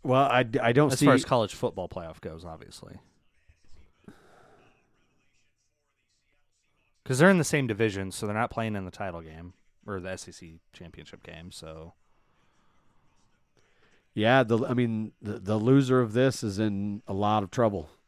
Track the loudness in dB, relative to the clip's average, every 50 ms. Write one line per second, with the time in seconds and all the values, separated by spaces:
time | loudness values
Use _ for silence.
0 | 0 2 4 4 4 4 4 2 2 2 0 0 2 4 4 4 4 4 4 4
1 | 6 6 6 6 4 2 0 0 0 -2 -4 -4 -4 -4 -4 -6 -10 -8 -10 -12
2 | -12 -12 -14 -12 -12 -12 -12 -12 -14 -14 -14 -16 -16 -20 -20 -20 -20 -20 -20 -20
3 | _ _ _ _ _ _ _ _ _ _ _ _ _ -20 -20 -20 -20 _ _ _
4 | _ -20 -20 _ _ _ -20 -20 -20 _ _ _ _ _ _ _ _ _ _ _
5 | _ _ _ _ _ _ _ _ _ _ _ _ _ _ _ _ _ _ _ _
6 | _ _ _ _ _ _ _ _ _ _ _ _ _ _ _ _ _ _ _ _
7 | _ -4 4 6 8 8 8 6 2 2 0 0 0 -2 0 0 0 0 0 -4
8 | -6 -8 -8 -6 -6 -4 -2 -2 -4 -4 -4 -6 -6 -4 -4 -6 -8 -10 -10 -10
9 | -10 -8 -8 -10 -14 -14 -18 -16 -18 -18 -20 _ _ _ _ _ _ -10 -10 -8
10 | -8 -10 -10 -12 -12 -18 -18 -20 -20 -20 -20 -20 _ _ _ -20 -20 -18 -18 -20
11 | -20 -20 -20 -20 -20 -20 -18 -16 -16 -16 -16 -16 -16 -16 -16 -16 -16 -18 _ _
12 | _ _ _ _ _ _ _ _ _ _ _ _ _ _ _ _ _ _ _ _
13 | _ _ _ _ _ _ _ _ _ _ _ _ _ _ _ _ _ _ _ _
14 | _ _ _ 0 2 4 6 4 4 4 2 0 2 0 0 0 0 0 -2 -4
15 | -6 -8 _ _ -10 -10 -10 -8 -4 -2 0 2 4 6 6 6 6 4 2 2
16 | 2 2 2 2 2 2 0 -2 -6 -4 -2 0 -2 -2 -2 -4 -6 -6 -6 -8
17 | _ -6 -4 -2 0 2 2 0 0 -2 0 2 2 2 2 -2 -8 -10 -20 _
18 | _